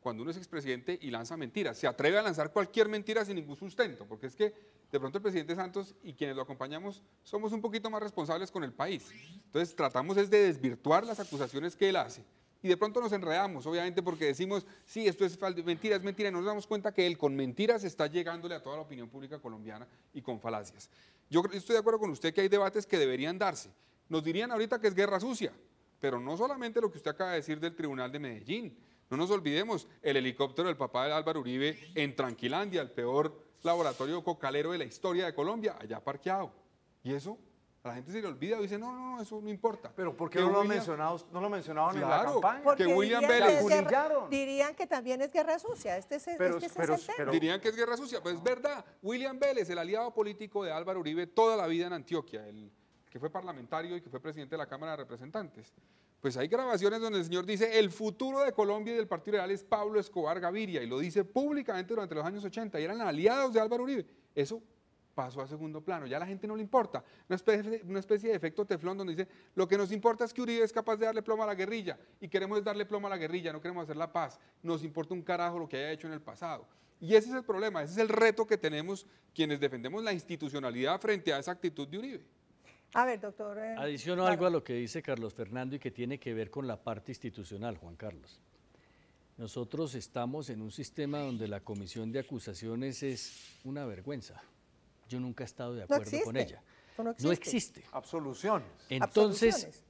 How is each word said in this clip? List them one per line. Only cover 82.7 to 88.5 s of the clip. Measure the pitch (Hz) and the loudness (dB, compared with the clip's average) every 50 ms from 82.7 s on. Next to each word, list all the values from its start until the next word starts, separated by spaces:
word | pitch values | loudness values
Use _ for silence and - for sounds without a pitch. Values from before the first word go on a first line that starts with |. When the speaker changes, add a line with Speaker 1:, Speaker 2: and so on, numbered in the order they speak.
| - _ _ _ - | -20 _ _ _ 0
Speaker 3:
A | 233 240 | 2 2
ver, | 254 240 208 | 2 0 -4
doctor, | 196 208 196 _ 214 208 208 208 | -6 -10 -10 _ -10 -10 -8 -8
eh, | 220 220 226 - | -8 -8 -8 -6
Speaker 4:
Adiciono | 135 147 147 135 113 165 180 180 185 | -4 -4 -4 -4 -4 -2 0 2 4
Speaker 3:
claro. | 185 180 | 4 4
Speaker 4:
algo | 160 175 180 | 4 2 2
a | |
lo | 170 160 - | 2 2 0
que | - 123 | -2 -4
dice | 120 123 113 - 165 | -4 -4 -4 -6 -8
Carlos | 143 - 135 117 117 107 101 | -4 -4 -4 -4 -4 -8 -6
Fernando | - 117 98 107 127 127 131 131 139 | -8 -10 -8 -6 -6 -6 -6 -8 -6
y | |
que | - 127 | -8 -8
tiene | - - 120 120 139 135 | -6 -6 -6 -6 -6 -6
que | - 127 117 | -6 -6 -4
ver | 110 110 104 | -4 -6 -6
con | - 143 139 127 | -6 -8 -6 -6
la | 113 101 _ | -8 -6 _
parte | - 113 104 - - 127 | -6 -6 -6 -8 -12 -14
institucional, | - - 120 95 - 98 85 104 98 107 120 110 82 | -10 -10 -10 -10 -10 -12 -12 -10 -8 -6 -6 -8 -8
Juan | - 87 85 | -12 -18 -16
Carlos. | 80 - - 87 73 69 - - _ _ _ | -12 -12 -12 -12 -14 -20 -20 -20 _ _ _